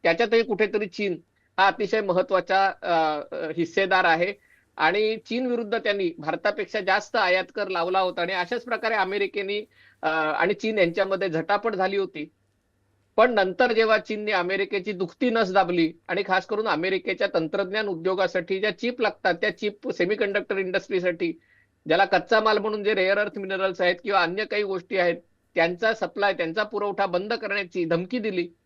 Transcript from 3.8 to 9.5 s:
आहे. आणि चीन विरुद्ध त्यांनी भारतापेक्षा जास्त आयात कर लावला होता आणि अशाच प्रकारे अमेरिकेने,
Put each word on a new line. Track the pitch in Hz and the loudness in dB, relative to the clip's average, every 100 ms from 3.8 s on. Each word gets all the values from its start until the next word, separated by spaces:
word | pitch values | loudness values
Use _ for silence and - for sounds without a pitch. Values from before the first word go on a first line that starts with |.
| 196 185 | 2 4
आहे. | 180 165 180 202 _ _ _ - | 4 4 0 -4 _ _ _ 0
आणि | 160 190 214 220 | 2 2 0 -2
चीन | - 226 254 | -4 -4 -2
विरुद्ध | 240 214 220 | -2 -2 -2
त्यांनी | 214 202 180 - | -2 0 -2 -4
भारतापेक्षा | 147 165 208 208 202 214 | -6 -2 -2 -2 -4 -4
जास्त | 190 196 202 233 | 2 0 0 0
आयात | 190 185 180 - | 2 2 0 -6
कर | 196 | -4
लावला | 185 170 190 | -2 0 2
होता | 185 175 | 0 0
आणि | 175 | -2
अशाच | 190 175 240 | -2 -2 -4
प्रकारे | 240 233 226 | -4 -2 0
अमेरिकेने, | 220 185 202 196 208 196 | 0 0 0 -2 -4 -4